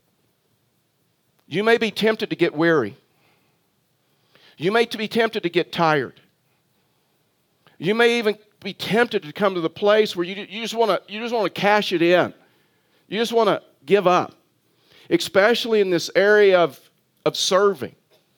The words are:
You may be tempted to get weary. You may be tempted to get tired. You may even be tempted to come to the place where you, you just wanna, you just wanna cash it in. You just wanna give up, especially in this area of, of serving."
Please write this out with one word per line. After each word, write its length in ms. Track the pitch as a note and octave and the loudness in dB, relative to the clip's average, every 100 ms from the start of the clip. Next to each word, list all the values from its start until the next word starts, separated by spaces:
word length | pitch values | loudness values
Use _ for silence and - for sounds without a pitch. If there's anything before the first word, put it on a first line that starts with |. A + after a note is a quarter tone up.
| _ _ _ _ _ _ _ _ _ _ _ _ _ _ _ | _ _ _ _ _ _ _ _ _ _ _ _ _ _ _
You 160 | F#3+ | -2
may 160 | A3 A#3 | 0 2
be 100 | A3+ | 0
tempted 400 | - A3 A3 G#3+ | 0 -2 -2 -6
to 60 | - | -2
get 180 | E3+ | -2
weary. 420 | D3+ E3+ D#3 G#2 - _ _ _ _ _ _ _ _ _ _ _ _ _ _ _ - | 2 2 2 0 -8 _ _ _ _ _ _ _ _ _ _ _ _ _ _ _ -6
You 140 | F3+ | -2
may 140 | A3+ A#3 | 0 -2
be 220 | A3 G#3+ | -4 -4
tempted 340 | A3+ A3+ A3 | -2 -2 -2
to 80 | F3 | -4
get 220 | E3+ - | -4 -4
tired. 500 | - E3 D3+ A2 - _ _ _ _ _ _ _ _ _ _ _ _ _ _ _ _ | 0 0 0 -4 -12 _ _ _ _ _ _ _ _ _ _ _ _ _ _ _ _
You 160 | D#3+ A3+ | -4 2
may 240 | A#3 A#3 | 2 2
even 180 | G#3+ G3+ _ _ | -2 -4 _ _
be 100 | G3+ | -14
tempted 500 | - - G#3 A#3 G#3 | -12 -2 0 0 -2
to 100 | D3 | -6
come 220 | E3 G3+ F3+ | -2 -2 -2
to 60 | |
the 60 | D#3+ | -6
place 480 | - G#3 G#3+ G#3+ F3+ | -2 2 2 2 -4
where 80 | |
you, 120 | F3 G3 F#3 | -8 -8 -12
you 140 | G#3 | -12
just 140 | A3 A3+ | -8 -2
wanna, 240 | A3 F3 - | 0 -2 -6
you 120 | G#3 | -12
just 140 | A#3 | -6
wanna 160 | A#3 F3+ | -4 -4
cash 440 | - G3+ G#3 - | -2 2 2 0
it 100 | F3 | 0
in. 280 | E3+ F3 A#2 - _ _ _ _ _ _ _ | 2 2 0 -6 _ _ _ _ _ _ _
You 100 | G3+ | -6
just 160 | A3+ | -2
wanna 300 | A3+ G#3 D3+ - _ C3+ | 0 0 0 -6 _ 0
give 180 | G3+ F3+ | 2 2
up, 300 | F3 - - _ _ _ _ _ _ - | 0 -2 -10 _ _ _ _ _ _ -4
especially 720 | E3+ - G3 A#3+ A3+ A3+ G#3+ | -4 0 2 2 2 0 0
in 80 | F#3+ | 0
this 220 | E3+ - F3 | -2 -2 0
area 440 | G3+ G#3 G3 F3+ | 4 4 6 4
of, 200 | D#3+ B2+ _ _ _ _ - | 2 -2 _ _ _ _ -6
of 100 | - | -4
serving." 600 | - F#3+ G3+ D3+ F#2+ - _ _ _ | 0 2 2 0 -8 -14 _ _ _